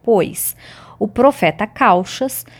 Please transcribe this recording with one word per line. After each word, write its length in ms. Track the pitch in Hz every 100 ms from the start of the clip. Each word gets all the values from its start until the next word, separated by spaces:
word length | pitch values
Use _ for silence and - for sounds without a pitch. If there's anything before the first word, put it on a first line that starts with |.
pois 540 | - 208 - - - - - - - -
o 120 | 208
profeta 580 | - 262 - 165 151 208
Cauchas 800 | - 247 180 185 - 262 - -